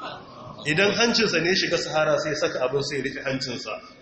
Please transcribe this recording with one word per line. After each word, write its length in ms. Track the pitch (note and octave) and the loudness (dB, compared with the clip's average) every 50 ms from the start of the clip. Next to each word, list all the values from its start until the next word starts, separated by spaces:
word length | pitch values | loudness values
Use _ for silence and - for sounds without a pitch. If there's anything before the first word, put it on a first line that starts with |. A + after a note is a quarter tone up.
| - - - - - - - - - - - - - | -12 -12 -12 -12 -14 -16 -16 -16 -16 -16 -14 -6 -2
Idan 260 | D3 D#3 E3+ G3 G#3 | 0 2 4 4 4
hancinsa 480 | F#3+ G3+ A#3 A#3+ A3+ - A3 F#3 - E3 | 4 4 4 4 4 4 2 2 2 2
ne 80 | E3 F3 | 2 2
ya 60 | F#3+ | 2
shiga 240 | F#3+ F#3 D#3 E3+ E3 | 2 2 2 0 0
sahara 400 | - - D#3+ D#3 D#3 D#3 D3 C#3 | 0 0 0 2 4 4 4 2
sai 120 | - D#3 | 2 0
ya 60 | D3 | -2
saka 240 | - E3+ D#3+ - - B2+ B2+ | 0 0 0 0 0 0 0
abin 140 | C#3 C#3+ | 0 0
sai 140 | C3+ C#3 D3+ C#3 | -2 -2 -4 -4
ya 40 | B2+ | -4
rufe 180 | C3 - C3 - | -4 -4 -6 -4
hancinsa, 460 | C#3 C3+ C3 C3+ C3+ A#2+ G#2+ - A2 G2+ - - - - - | -2 -2 -2 -4 -4 -6 -6 -6 -8 -8 -8 -10 -14 -20 -8